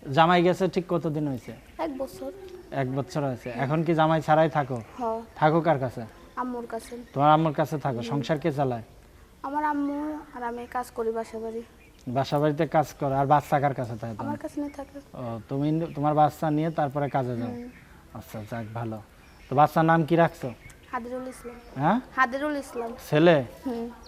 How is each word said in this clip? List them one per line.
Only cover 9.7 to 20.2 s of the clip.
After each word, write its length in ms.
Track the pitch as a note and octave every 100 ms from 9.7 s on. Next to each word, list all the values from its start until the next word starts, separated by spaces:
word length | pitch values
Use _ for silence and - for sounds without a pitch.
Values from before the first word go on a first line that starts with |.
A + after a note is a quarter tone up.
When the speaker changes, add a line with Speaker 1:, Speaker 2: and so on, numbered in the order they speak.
| D4 C#4+ C#4+ D4+ D4+ D#4
Speaker 2:
আর 80 | B3
আমি 240 | A#3+ A#3+ A#3+
কাজ 200 | B3+ B3
করি 200 | - A3+
বাসা 280 | A3+ A3+ A3
বাড়ি। 240 | A3+ A3+ A#3 - - - -
Speaker 1:
বাসা 300 | B2 C3 D3
বাড়িতে 280 | D3+ D3 D#3
কাজ 200 | D#3+ C#3 -
করো, 140 | C#3+
আর 120 | C3+ C#3
বাচ্চা 340 | D3 - C#3+
কার 140 | C#3
কাছে 220 | C3 A#2+ A#2
থাকে 180 | A#2
তোমার? 40 | G#2+
Speaker 2:
আমার 200 | C#4 D4
কাছে 220 | D#4 -
নিয়ে 120 | D4
থাকে। 280 | C#4+ C#4 C#4+ -
Speaker 1:
ও, 260 | - A#2+ A2+ G#2+
তুমি 320 | C#3 D3 D#3 E3
তোমার 200 | C#3+ D3
বাচ্চা 360 | D3+ D3 - D#3+
নিয়ে 200 | D3+ E3
তারপরে 380 | D#3+ D3 C#3+ C#3
কাজে 280 | C#3+ B2 A#2+
যাও? 120 | B2
Speaker 2:
হুম। 200 | A#3+ B3 - - - -
Speaker 1:
আচ্ছা, 280 | A#2 - A2 G#2+
যাক 160 | A#2 G#2+
ভালো। 260 | A2+ A#2 A2 - - - - -
তো 80 | C3
বাচ্চার 280 | D3 E3+
নাম 200 | D#3+ E3
কি 120 | D3+
রাখছো? 360 | E3+